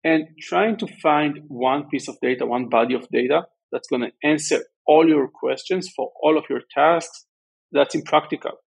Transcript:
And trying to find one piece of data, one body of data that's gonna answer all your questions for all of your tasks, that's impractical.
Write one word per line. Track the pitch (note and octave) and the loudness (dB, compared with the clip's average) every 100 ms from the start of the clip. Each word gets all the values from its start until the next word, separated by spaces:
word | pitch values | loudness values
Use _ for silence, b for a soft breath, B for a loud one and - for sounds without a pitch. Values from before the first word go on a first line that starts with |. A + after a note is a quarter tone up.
And | D#3+ D#3+ D#3+ - | 2 0 -2 -16
trying | - F3+ A3 G#3 | -4 0 0 -2
to | F#3+ | -8
find | - D#3+ D3 D3+ D3 - | -2 0 2 0 -4 -12
one | B2 B2+ C#3 D3 | -2 0 0 -4
piece | C#3 - | -8 -8
of | A#2+ | -6
data, | B2+ B2+ A#2+ | -4 -2 -2
one | A#2+ A#2+ | -4 0
body | A#2 A#2+ B2 | 2 2 -2
of | - | -2
data | B2 B2 D#3 F3 _ _ | -2 0 0 -2 _ _
that's | B2+ - | -10 -4
gonna | B2+ A#2+ _ | -4 -4 _
answer | D3 D3+ D3+ D3 - _ - | -2 0 0 -4 -4 _ 4
all | D3+ E3 | 6 6
your | D3+ C3 | 4 0
questions | - C3 C3 - F#3 - - | -4 -4 -4 -4 -4 -4 -8
for | B2+ - | -10 -2
all | D#3 D#3 | 2 2
of | - | -2
your | B2+ - | -8 -6
tasks, | C#3+ D3+ E3+ - - _ _ _ _ _ | 2 2 2 -2 -18 _ _ _ _ _
that's | C#3+ C#3+ | 0 0
impractical. | D#3 D3 D3+ - C#3+ - - _ | -2 0 0 0 -8 -8 -12 _